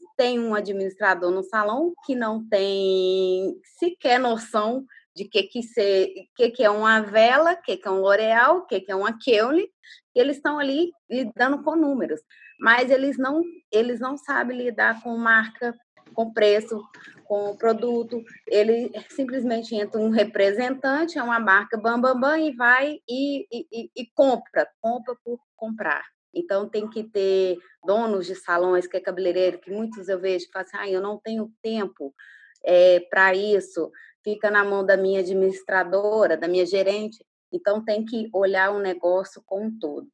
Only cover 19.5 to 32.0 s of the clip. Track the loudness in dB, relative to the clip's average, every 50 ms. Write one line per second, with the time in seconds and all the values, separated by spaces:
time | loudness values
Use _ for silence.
19.5 | -4 -4 -4 -6 -6 -6 -6 -4 -4 -2 0 2 2 2 2 0 2 2 2 2
20.5 | 2 0 -2 -4 -4 -4 -2 -2 0 0 -2 -4 -4 -6 -4 -2 -2 0 2 4
21.5 | 4 4 2 0 -6 -4 -2 -2 0 2 2 0 2 0 0 0 0 0 -2 -2
22.5 | -2 0 2 2 4 4 2 -2 -4 -8 _ -8 -6 -4 -4 -4 -4 -6 -8 -10
23.5 | -12 -12 -12 -10 -12 -12 -12 -12 _ -14 -14 -4 _ 2 4 4 2 0 -4 -4
24.5 | -2 -2 -2 -2 _ _ -6 -4 -4 -4 -8 -10 -12 -10 _ -10 -12 -12 _ _
25.5 | _ _ -10 -10 -8 -6 -6 -4 -4 -6 -6 -12 _ _ _ _ -10 -8 -4 -4
26.5 | -4 -4 -4 -4 -6 -6 -8 -6 -8 -10 -10 -6 -4 -2 0 2 2 2 0 0
27.5 | -2 -6 -10 _ _ _ -4 -2 0 0 0 -2 -2 -4 -4 -6 -10 -10 -6 -2
28.5 | 0 0 2 2 2 0 0 -2 -6 -6 -6 -6 -6 -2 -2 -2 0 2 2 0
29.5 | 0 -4 -8 -10 -8 -6 -6 -8 -8 -10 -6 -6 -4 -2 -2 -2 -2 -4 -6 -8
30.5 | -10 -12 -10 -10 -10 -10 -6 -4 -4 -4 -4 -6 -8 -8 -8 -8 -6 -6 -8 -8
31.5 | -10 _ -8 -6 -4 -4 -4 -6 -8 -12